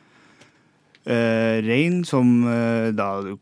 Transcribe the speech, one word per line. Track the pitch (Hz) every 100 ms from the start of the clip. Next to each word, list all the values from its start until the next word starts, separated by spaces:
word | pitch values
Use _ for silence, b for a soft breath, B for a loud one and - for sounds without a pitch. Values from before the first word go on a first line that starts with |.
| b b b b b b b b b _ -
eh, | 117 117 113 113 110 110
rein | 123 170 180 170
som, | 135 123 120 120
eh, | 117 117 113 113
da | 107 101 98 98 98